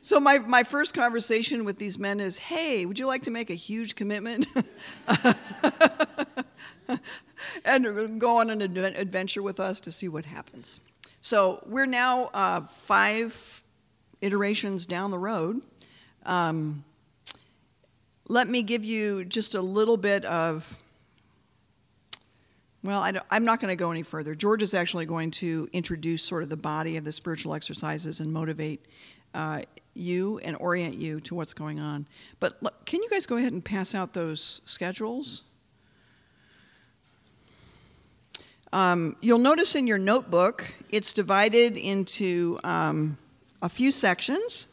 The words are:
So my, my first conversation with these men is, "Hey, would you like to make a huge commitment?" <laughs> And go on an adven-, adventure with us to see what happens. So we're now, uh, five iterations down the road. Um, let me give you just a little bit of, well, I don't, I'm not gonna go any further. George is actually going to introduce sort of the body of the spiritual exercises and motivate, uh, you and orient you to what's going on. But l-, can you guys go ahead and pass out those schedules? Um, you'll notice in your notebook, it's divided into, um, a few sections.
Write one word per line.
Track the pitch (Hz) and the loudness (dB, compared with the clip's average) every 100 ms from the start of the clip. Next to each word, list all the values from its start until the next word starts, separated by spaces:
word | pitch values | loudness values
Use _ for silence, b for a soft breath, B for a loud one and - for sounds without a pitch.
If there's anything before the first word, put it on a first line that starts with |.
So | - 294 | 6 6
my, | 285 277 | 8 6
my | 220 247 | 6 4
first | 247 285 294 | 4 0 0
conversation | - 240 233 226 226 226 233 214 | 2 2 2 0 0 0 -2 -4
with | 196 | -4
these | 202 185 | -6 -4
men | 196 202 | -4 -2
is, | 196 180 | -4 -6
"Hey, | - 330 330 240 180 | -6 -4 -2 -2 -2
would | 202 | -4
you | 262 | -2
like | 262 | -2
to | 262 | -4
make | 233 226 | -6 -6
a | 170 | -8
huge | - 214 226 - | -6 -6 -6 -4
commitment?" | 202 208 214 233 - 277 - - B B - | -4 -4 -4 -2 -2 0 -4 -6 B B 0
<laughs> | 214 247 - - - 311 - 320 - 302 - 294 - 254 _ B B - 254 B B B B B B | 4 4 4 0 0 0 6 4 6 -4 -2 -8 -6 -10 _ B B -6 -6 B B B B B B
And | - 262 247 202 220 220 | 2 4 4 0 -4 0
go | 233 233 | 4 4
on | 226 | 4
an | 214 | 2
adven-, | 196 180 190 - | -2 0 -2 -2
adventure | 196 190 190 - | -4 -2 -4 -4
with | 202 190 | -4 -4
us | 185 185 | -4 -4
to | - | -8
see | 160 185 | -8 -8
what | 156 151 | -8 -10
happens. | 156 - - - - _ _ B B | -14 -16 -18 -18 -18 _ _ B B
So | - 220 190 - - | 0 4 4 2 -6
we're | 233 269 | 0 0
now, | 254 247 254 247 | 4 4 2 0
uh, | - 190 180 | 0 0 0
five | 151 - - 196 202 220 226 - - - - _ _ _ _ _ | -4 -16 2 4 4 2 -2 -6 -16 -18 -20 _ _ _ _ _
iterations | 196 196 202 208 208 190 175 | 0 2 2 0 0 -4 -4
down | 180 196 | -4 -4
the | 185 | -4
road. | 190 220 160 226 - _ b b b b - | -4 -2 -2 -4 -8 _ b b b b -2
Um, | 180 170 160 156 147 143 _ _ _ - - b b b _ _ _ _ _ - | 0 2 0 -2 -6 -10 _ _ _ -14 -14 b b b _ _ _ _ _ 0
let | 233 247 | 2 4
me | 247 | 0
give | 208 233 214 | 0 -2 -2
you | 220 214 196 180 | -2 -2 -2 -4
just | 226 214 208 | -4 -2 -2
a | |
little | 185 196 214 226 | -2 2 4 4
bit | 202 202 104 | 4 0 0
of, | 170 165 160 - - _ _ _ _ _ _ _ _ _ _ _ _ _ - b b b b b _ | 0 0 -2 -8 -18 _ _ _ _ _ _ _ _ _ _ _ _ _ -12 b b b b b _
well, | 190 202 | -4 -2
I | 190 | 0
don't, | 190 - | -2 -2
I'm | 208 233 | 0 2
not | 226 | 2
gonna | 208 180 | 0 -2
go | 175 | -2
any | 165 | -4
further. | 170 160 151 156 | -6 -8 -8 -2
George | 202 220 | 0 2
is | 208 | 2
actually | 196 170 180 160 | 0 0 -2 -4
going | 165 160 | -4 -4
to | 160 175 165 151 | -4 -4 -4 -4
introduce | 180 170 165 160 165 | -4 -4 -4 -4 -2
sort | - 175 | -2 -4
of | 156 | -4
the | 151 | -6
body | 156 151 160 160 | -4 -4 -4 -4
of | |
the | 151 | -6
spiritual | 151 - 160 147 156 | -8 -6 -6 -4 -6
exercises | - 151 156 156 160 151 | -8 -8 -6 -6 -6 -6
and | 156 | -4
motivate, | 160 160 156 156 151 _ B B B B | -4 -4 -4 -6 -8 _ B B B B
uh, | - 156 151 - - _ | -8 -6 -6 -10 -18 _
you | - 175 180 190 220 | -10 -4 -2 -2 -4
and | - 156 | -6 -6
orient | 180 175 170 - | -2 -2 -2 -6
you | 160 156 | -6 -6
to | 156 175 | -8 -8
what's | 156 | -8
going | - 151 151 | -8 -8 -6
on. | 151 147 147 B B B | -6 -6 -8 B B B
But | - - | -4 -2
l-, | 214 - - | -8 -8 -6
can | 339 | -4
you | 453 | 0
guys | 403 - | -2 -2
go | 233 | 0
ahead | 247 | 0
and | 180 | -2
pass | 160 202 185 208 | -4 -4 -2 -4
out | 180 | -4
those | - 165 156 - - - | -4 -4 -4 -6 -8 -8
schedules? | - 180 185 220 247 277 - - _ _ _ B B B B B B B B B B B B B B B B B B B B B B B B B B B B B | -6 -6 -4 -6 -6 -6 -10 -12 _ _ _ B B B B B B B B B B B B B B B B B B B B B B B B B B B B B
Um, | 190 185 175 165 - | 2 4 4 0 -2
you'll | 220 233 | 4 6
notice | 254 320 381 311 | 8 6 4 4
in | 254 | 2
your | 208 | 2
notebook, | 190 233 - 170 185 247 - - - | 4 2 4 4 4 2 -10 -14 -4
it's | 214 196 | -2 0
divided | - 180 196 214 226 240 196 | -2 2 6 6 8 6 4
into, | - 196 185 - 196 175 170 170 - | -2 -2 0 0 0 2 0 0 -2
um, | 165 160 156 156 143 _ _ _ _ | 0 2 2 0 -2 _ _ _ _
a | 175 | -6
few | - 254 | 2 2
sections. | 269 214 180 - 302 466 - - | 4 2 2 0 0 -2 -6 -12